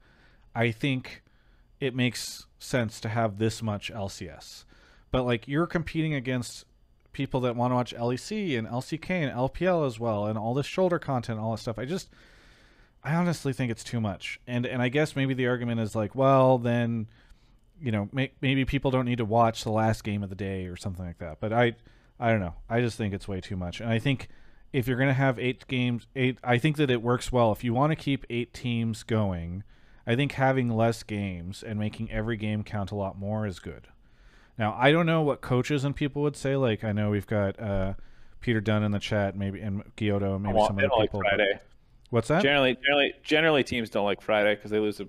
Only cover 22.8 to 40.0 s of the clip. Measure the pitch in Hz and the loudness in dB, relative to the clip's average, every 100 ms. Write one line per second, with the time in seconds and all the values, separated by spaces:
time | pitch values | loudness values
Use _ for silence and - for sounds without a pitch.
22.8 | 120 - 107 98 - 95 - 95 87 - | 0 -2 -4 -4 -6 -8 -6 -6 -6 -6
23.8 | 113 113 135 127 - - - - - 139 | 0 0 2 -2 -4 -18 -20 -20 -6 -2
24.8 | 117 123 139 131 135 120 127 - - 127 | 0 2 2 4 2 2 -2 -4 -4 -2
25.8 | 123 120 - 135 127 123 123 120 160 147 | 0 -2 -6 0 0 0 2 2 4 2
26.8 | 139 123 117 123 - 123 117 101 123 117 | 2 2 2 0 2 4 4 4 0 2
27.8 | 151 160 - 139 - 117 120 - 123 117 | 2 0 -2 -2 -2 -4 -4 -6 -4 0
28.8 | 113 107 - 113 101 87 85 92 - - | -2 -4 0 0 2 -2 -6 -8 -10 -20
29.8 | - - - 120 143 - 135 131 120 113 | -20 -12 -2 0 0 2 2 4 2 2
30.8 | 117 113 - 104 98 87 85 98 - 107 | 2 0 -4 -4 -4 -6 -10 -12 -8 -4
31.8 | 107 - 113 110 110 113 107 107 101 107 | -4 -4 -6 -4 -2 -2 -2 -2 -4 -6
32.8 | 95 104 95 98 101 107 104 87 - - | -4 -4 -6 -6 -6 -4 -4 -6 -12 -14
33.8 | - - - _ - - - - 107 107 | -18 -20 -20 _ -20 -20 -14 -2 -2 4
34.8 | 135 165 165 165 147 127 - 123 123 147 | 6 6 4 2 2 -2 0 0 2 0
35.8 | 143 135 147 143 147 - 135 135 127 107 | -2 -2 -4 -2 -4 -2 -2 2 2 0
36.8 | 110 104 104 104 - 107 98 - 101 98 | 0 0 2 0 0 0 0 -2 -2 0
37.8 | 92 - - - - - - 110 101 107 | -2 -4 -12 -20 -20 -8 -2 0 2 2
38.8 | 107 101 - 107 98 92 98 95 104 98 | 2 -2 0 0 0 -2 -6 -4 -6 -6
39.8 | - - | -8 -4